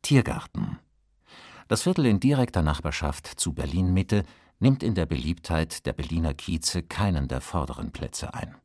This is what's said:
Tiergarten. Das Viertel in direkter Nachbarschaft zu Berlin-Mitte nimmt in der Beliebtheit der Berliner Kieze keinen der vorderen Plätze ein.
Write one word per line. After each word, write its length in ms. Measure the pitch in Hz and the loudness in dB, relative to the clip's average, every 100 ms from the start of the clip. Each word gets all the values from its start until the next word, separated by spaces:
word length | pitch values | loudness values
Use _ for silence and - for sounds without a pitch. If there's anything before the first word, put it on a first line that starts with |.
Tiergarten. 760 | - 139 104 - - - - - _ _ _ _ _ - - - - | 4 4 4 -4 -8 -6 -6 -8 _ _ _ _ _ -20 -20 -20 -2
Das 140 | 110 | 0
Viertel 240 | 175 185 131 | 2 4 4
in 140 | 101 | 6
direkter 420 | 131 143 123 - | 4 4 2 2
Nachbarschaft 640 | 76 76 76 - 76 - - | 2 0 -2 -2 -4 -4 -12
zu 280 | - - | -6 -4
Berlin-Mitte 680 | 71 71 87 90 92 95 104 98 - _ _ | -2 -2 0 2 2 2 0 0 -12 _ _
nimmt 220 | 123 135 | 2 4
in 120 | 101 | 0
der 120 | 95 80 | 0 0
Beliebtheit 800 | 71 62 85 - 80 82 - - | -2 -2 -4 -2 0 0 -4 -6
der 80 | |
Berliner 400 | - 69 82 80 | -6 -4 0 0
Kieze 480 | 67 - 80 - 90 | -2 -4 -2 -2 -4
keinen 460 | 82 - 98 80 69 | -6 -2 0 2 0
der 120 | 65 | -4
vorderen 520 | - 87 64 60 - | -4 -4 -4 -6 -8
Plätze 420 | - 64 - 60 | -8 -8 -8 -8
ein. 200 | - - - | -8 -12 -14